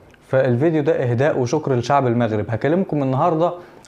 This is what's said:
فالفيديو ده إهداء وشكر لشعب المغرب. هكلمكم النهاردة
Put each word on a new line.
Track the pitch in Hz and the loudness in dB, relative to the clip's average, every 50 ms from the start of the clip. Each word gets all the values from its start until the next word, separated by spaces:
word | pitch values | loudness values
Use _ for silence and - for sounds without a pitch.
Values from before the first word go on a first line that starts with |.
| - - - - _ - | -20 -20 -20 -20 _ -2
فالفيديو | - 131 135 135 120 120 147 175 160 156 143 | 0 2 2 2 2 2 2 0 0 0 0
ده | 156 165 | 0 0
إهداء | 165 139 120 120 117 135 156 - 139 | 0 0 -2 0 0 0 0 0 0
وشكر | 127 120 - 151 151 143 135 | -2 0 -2 -2 0 0 0
لشعب | 117 117 - 143 143 131 | 0 0 0 2 2 2
المغرب. | 123 117 120 120 107 107 104 104 - | 2 2 0 0 0 0 -2 -4 -2
هكلمكم | 117 107 - 139 160 185 190 - 156 147 139 | -4 -2 0 0 0 0 -2 -2 -2 -2 -2
النهاردة | 131 131 131 156 175 160 160 165 175 175 - - - - - - | 0 0 0 0 0 0 0 0 -2 -2 -4 -12 -20 -20 -20 -10